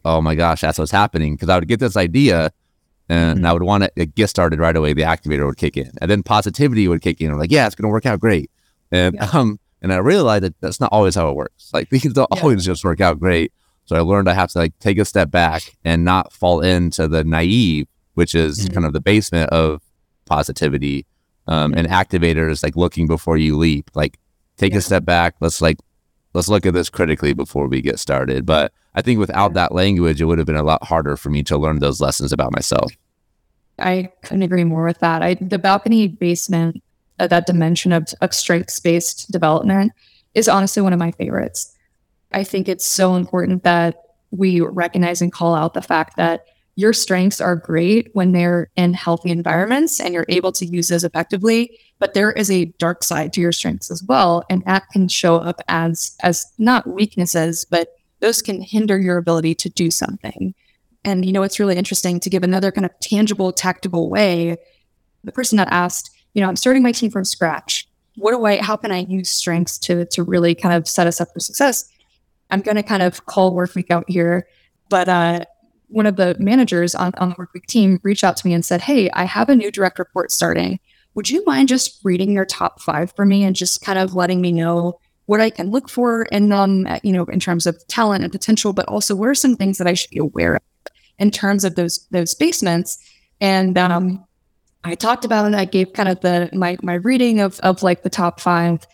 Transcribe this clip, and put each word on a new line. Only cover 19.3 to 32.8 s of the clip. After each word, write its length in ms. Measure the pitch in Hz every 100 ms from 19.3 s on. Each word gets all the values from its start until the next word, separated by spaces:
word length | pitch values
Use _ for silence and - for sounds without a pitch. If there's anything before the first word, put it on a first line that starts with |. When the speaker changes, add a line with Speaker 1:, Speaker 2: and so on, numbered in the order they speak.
| 85 78
Speaker 1:
of 320 | 82 80 76 _ _ _ _ -
positivity, 800 | - 143 - 156 69 71 69 - _ _ _ -
um, 260 | 80 76
and 120 | 73 85
activators, 760 | 92 95 92 82 78 80 76
like, 140 | 78 78
looking 300 | 87 - 80
before 280 | 80 - 80
you 220 | 78 76
leap. 340 | 82 73 -
Like, 260 | - 73 - _ _ _ -
take 160 | 98
Speaker 2:
Yeah. 60 | 101
Speaker 1:
a 40 |
step 220 | - 95
back. 320 | - 85 85 -
Let's, 200 | 82 -
like, 180 | 82 78 _ _ _ _ _
let's 140 | - 90
look 180 | 104 92
at 80 |
this 160 | 87 82
critically 440 | - 85 78 73
before 340 | 67 67 71 71
we 140 | 65
get 180 | 67 58
started. 460 | - 67 65 65 62
But 260 | 78 67 _ _ -
I 60 |
think 180 | 120 113
without 320 | 92 - 101
Speaker 2:
Yeah. 40 | 90
Speaker 1:
that 200 | 85 90
language, 460 | 98 92 85 73
it 40 | 80
would 120 | 82
have 100 | 78
been 80 | 76
a 80 |
lot 220 | 76 78 -
harder 320 | 82 73 71
for 120 | 71
me 140 | 73
to 140 | 71 76
learn 220 | 78 76
those 200 | 71 69
lessons 320 | 69 - 69
about 220 | 65 64
myself. 380 | - - -